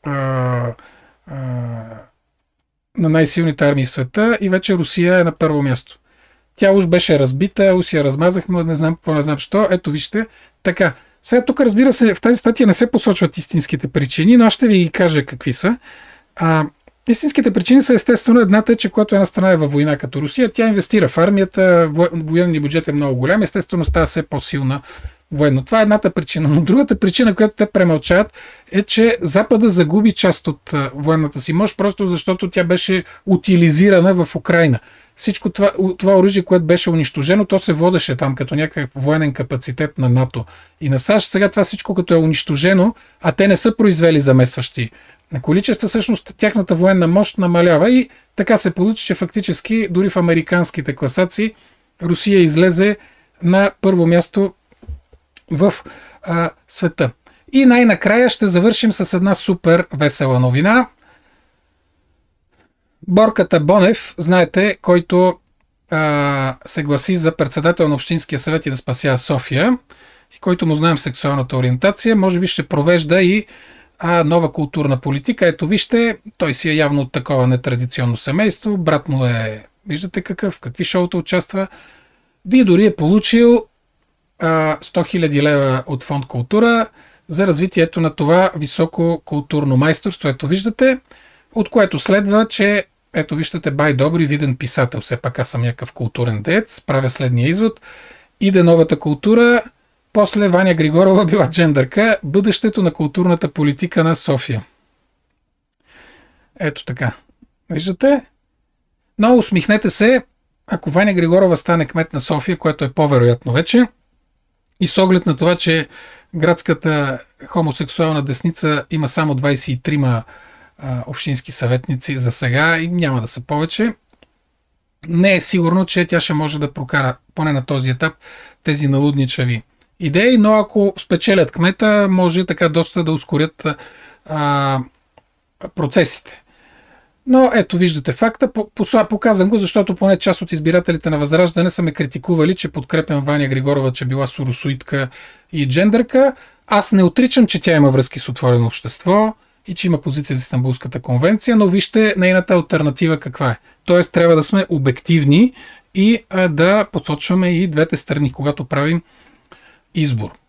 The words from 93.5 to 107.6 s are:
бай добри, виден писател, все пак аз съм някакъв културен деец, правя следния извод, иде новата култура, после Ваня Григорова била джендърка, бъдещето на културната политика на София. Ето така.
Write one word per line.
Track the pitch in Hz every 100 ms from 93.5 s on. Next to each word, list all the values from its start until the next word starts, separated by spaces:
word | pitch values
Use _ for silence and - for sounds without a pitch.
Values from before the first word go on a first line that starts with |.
| 170 156
бай | 139 151
добри, | 131 143 165
виден | 151 147 147
писател, | 127 127 - 127 120
все | - 120
пак | 127 123
аз | 120
съм | 127
някакъв | 120 117 123
културен | - 113 - 120 107
деец, | 104 190 220 -
правя | - 135 131
следния | - 131 120 131
извод, | 185 220 - - - - - _ _
иде | 196 190
новата | 170 170 165 143
култура, | 151 147 202 233 240 240 - _ _ _ _
после | 208 202 208 202
Ваня | 180 190
Григорова | 165 156 160 190 190
била | 180 202 147
джендърка, | 170 165 143 131 - 220 208
бъдещето | 143 180 208 - 220 214
на | 180
културната | - 151 185 180 170 147
политика | - 147 139 175 -
на | 160
София. | 160 - 135 - 110 - _ _ _ _ _ _ _ _ _ _ _ _ - - _ _ _ _ _
Ето | 156 143
така. | - 123 123 - _ _ _ _